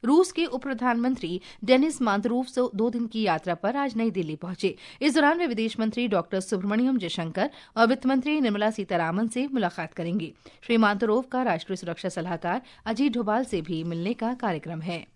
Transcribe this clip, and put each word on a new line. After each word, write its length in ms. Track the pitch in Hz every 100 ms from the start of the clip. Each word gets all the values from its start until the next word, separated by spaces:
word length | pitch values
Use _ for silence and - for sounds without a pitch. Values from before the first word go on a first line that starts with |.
| -
रूस 260 | 302 370
के 140 | - 339
उप 180 | 254
प्रधानमंत्री 760 | 269 254 254 233 240 262 165 180 - -
डेनिस 380 | 202 254 302 294
मांतरोव 420 | 233 202 226 240
सो-, 320 | 254 - 247 196
दो 140 | 233
दिन 180 | 240 226
की 140 | 220
यात्रा 340 | 208 160 180 170
पर 200 | 196 262
आज 200 | 277 220
नई 160 | 226
दिल्ली 240 | 185 160 156
पहुंचे। 400 | 175 180 190 - - -
इस 140 | 285 277
दौरान 220 | 285 330
वे 100 | 339
विदेश 320 | 226 226 220
मंत्री 280 | 220 220 247
डॉक्टर 320 | 196 165 190
सुब्रमण्यम 580 | 190 196 196 214 254 254
जयशंकर 520 | 185 - 165 185 254 - - -
और 100 | 226
वित्त 180 | 262 254
मंत्री 360 | 269 269 302
निर्मला 300 | 247 202 214
सीतारामन 560 | 220 190 175 165 175 226
से 200 | 247 277
मुलाकात 460 | 262 185 - 160
करेंगे। 400 | - 170 196 165 - - - -
श्री 120 | 233
मांतरोव 440 | 214 202 226 220
का 220 | 254 254
राष्ट्रीय 340 | 247 165 - 185
सुरक्षा 320 | 170 165 185
सलाहकार 520 | 175 170 170 175 180 - - 214
अजीत 280 | 226 285
डोभाल 320 | 240 214 214 247
से 160 | 196
भी 220 | 160 165
मिलने 300 | 170 170 180
का 200 | 240 226
कार्यक्रम 480 | 247 226 160 160 165
है। 260 | 165 170 -